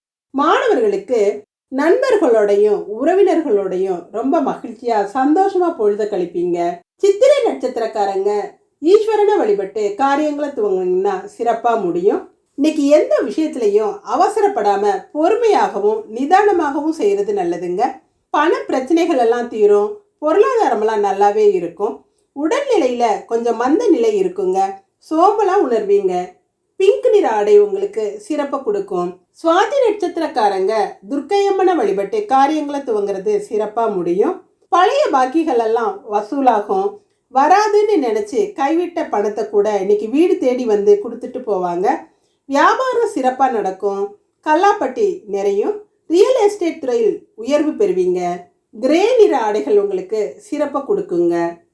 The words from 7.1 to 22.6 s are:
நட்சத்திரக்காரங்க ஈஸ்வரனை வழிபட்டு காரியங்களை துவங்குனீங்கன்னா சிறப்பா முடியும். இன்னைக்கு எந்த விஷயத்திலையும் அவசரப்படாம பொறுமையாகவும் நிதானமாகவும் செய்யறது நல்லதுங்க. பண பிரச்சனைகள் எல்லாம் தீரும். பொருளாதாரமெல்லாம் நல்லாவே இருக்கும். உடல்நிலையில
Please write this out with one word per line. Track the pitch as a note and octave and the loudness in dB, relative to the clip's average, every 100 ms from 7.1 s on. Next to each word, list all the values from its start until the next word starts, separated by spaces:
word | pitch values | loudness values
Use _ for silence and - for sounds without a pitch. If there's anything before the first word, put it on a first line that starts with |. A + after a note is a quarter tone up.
| G4+ C5+ C#5+ A4 | 4 4 4 -2
நட்சத்திரக்காரங்க | C4+ - A4+ - - G3+ G3 G#3 G4+ F#4+ - _ - | -2 -6 -4 -6 -2 -2 0 0 -2 -6 -14 _ -4
ஈஸ்வரனை | D4+ G#4 G#4+ G#4 G#4 G4 | 4 4 4 2 2 2
வழிபட்டு | G#3+ G3 F#3+ A3 G3+ G3+ | 0 -2 -2 -4 -4 -2
காரியங்களை | C#4 C#4+ D4+ C#4+ C#4+ | 0 0 0 -2 -6
துவங்குனீங்கன்னா | C4 G#3 F#3 F3+ F#3 G3+ F#3 G3 - | -2 -2 0 0 0 -2 -4 -10 -6
சிறப்பா | A#3 A3+ A#3+ A3 | -2 0 0 0
முடியும். | F3+ F3 G3 D#4 - _ _ - | -2 0 0 0 -6 _ _ -2
இன்னைக்கு | D4+ D4+ C#4 | 0 2 4
எந்த | D4+ C5 D5 D#4+ | 4 4 0 0
விஷயத்திலையும் | - D#4 B3 G#3+ - G#3 - - C4 | -2 -4 0 0 0 -2 -6 -6 0
அவசரப்படாம | G4+ A4 G4+ G4 - G4 D4 F#3+ - | 0 2 0 0 0 0 0 -2 -6
பொறுமையாகவும் | D4 E4 A4+ A4+ D4+ G3 G#3 G#3 A3 - | -2 0 2 2 2 0 0 -2 -2 -6
நிதானமாகவும் | A3+ C#4+ F#4+ G#4 F4 D4+ C#4+ D#4 | -6 2 4 4 2 0 -2 -4
செய்யறது | D#4 G#3 G3 G3+ | -2 -2 0 -2
நல்லதுங்க. | G3+ F3 F3 F3+ F3+ F#4+ - _ _ - | -2 -4 -4 -4 -2 -2 -4 _ _ -6
பண | E4 D#4 B4 - | -2 0 0 -2
பிரச்சனைகள் | D4 B3+ E4 E4+ C4+ | -4 0 0 2 2
எல்லாம் | A3+ A#3+ A#3 | 2 0 -4
தீரும். | A3 G3+ G#3 G#3 - _ - | 0 4 4 0 -8 _ -6
பொருளாதாரமெல்லாம் | D4+ F4+ C5 A#4 D4+ A3 - G#3+ | 0 2 2 2 0 0 -2 0
நல்லாவே | G3+ F#3+ G#3 G#3+ G#3 | -2 2 2 4 2
இருக்கும். | F#3+ E3+ E3+ A3 B3+ _ _ _ C#4 | 2 -4 -6 -8 -8 _ _ _ -6
உடல்நிலையில | D#4 C5 | -2 -2